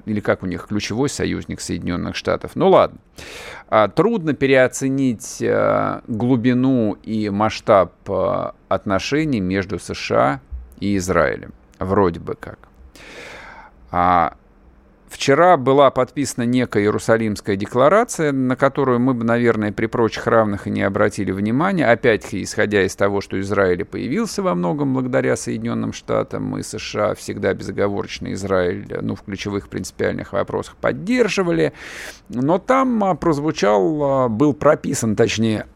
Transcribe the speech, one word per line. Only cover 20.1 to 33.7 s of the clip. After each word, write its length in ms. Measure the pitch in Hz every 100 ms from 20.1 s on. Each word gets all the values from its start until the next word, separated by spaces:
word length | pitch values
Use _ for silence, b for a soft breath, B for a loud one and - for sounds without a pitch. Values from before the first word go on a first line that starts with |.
| - -
равных 400 | 113 107 101 107
и 40 |
не 120 | 104
обратили 480 | 101 98 104 104 98
внимания. 560 | 95 104 123 185 190 117
Опять-таки, 560 | 117 127 104 - 98
исходя 420 | 95 - 104 104
из 100 | 98
того, 280 | - 101 101
что 180 | - 98
Израиль 460 | 98 101 95 87 -
появился 560 | 95 104 190 226 -
во 120 | 190
многом 380 | 175 175 151 143
благодаря 420 | 131 127 135 127
Соединенным 600 | 120 - 117 117 113 110
Штатам, 640 | 107 - 110 107 107 104 101
и 40 |
С 160 | 101 107
Ш 340 | - 107 101
А 20 |
всегда 400 | 101 - 104 101
безоговорочно 800 | 92 98 98 101 98 95 - 92
Израиль, 640 | 95 95 95 90 101 - 92
ну, 140 | 107
в 80 | 101
ключевых 480 | - 98 104 101 -
принципиальных 640 | 101 95 - 98 92 92
вопросах 420 | 98 98 101 98 -
поддерживали. 960 | 113 120 175 254 214 196 175 165 151 B B B B B B
Но 300 | 120 135 190
там, 440 | - 262 262 226
а, 120 | 196
прозвучал, 880 | 156 170 143 151 - 196